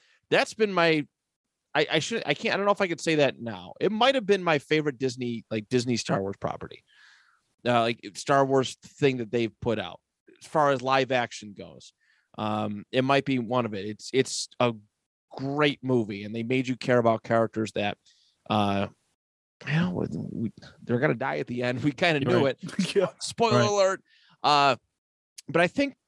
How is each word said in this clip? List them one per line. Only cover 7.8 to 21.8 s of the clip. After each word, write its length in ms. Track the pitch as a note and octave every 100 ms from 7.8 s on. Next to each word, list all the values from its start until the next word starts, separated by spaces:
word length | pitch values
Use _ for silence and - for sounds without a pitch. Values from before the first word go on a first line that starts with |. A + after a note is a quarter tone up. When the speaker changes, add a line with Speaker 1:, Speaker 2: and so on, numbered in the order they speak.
Speaker 1:
like, 180 | A#2 A#2 G#2 F2
Star 280 | - C#3 C3+
Wars 320 | C3+ B2 -
thing 340 | - - C#3+ B2+
that 140 | A2
they've 220 | A#2+ A2+ -
put 160 | A#2+ G#2+
out 220 | F2 - _ _ _ -
as 80 | -
far 240 | E3 C#3+
as 100 | C3+
live 300 | C3 C3+ B2
action 420 | C3 A#2 - G#2+ G2
goes. 380 | F2 C#2+ - _ _ _ _ -
Um, 440 | G#2+ G#2+ G#2+ G#2 -
it 120 | C3
might 220 | C3 C#3 C3+
be 120 | C3
one 280 | A2 B2+ A#2
of 80 | G2+
it. 100 | G#2
It's, 240 | G#2 -
it's 380 | C3 C3 - - -
a 140 | B2 A2 G#2+ _ _ _ _ -
great 480 | C3+ C#3+ D3 C#3
movie, 420 | B2+ B2+ G#2+ G2+ G#2
and 100 | A2+
they 80 |
made 240 | A2+ B2+ B2+
you 80 | B2
care 240 | - B2
about 240 | A2+ A2+
characters 480 | - A2+ A2+ - A2
that, 260 | - G2+ - _ _ _ _ -
uh, 340 | G#2+ G2+ G2 G2+ _ _ _ _ _ _ _ -
you 80 |
know, 160 | D#3 F3+
we, 160 | F3+ - - -
we, 200 | - A2 - - -
they're 160 | - A#2+
gonna 160 | D3+ A#2+
die 240 | C3 D3+
at 80 | C3
the 160 | B2
end. 180 | B2 C3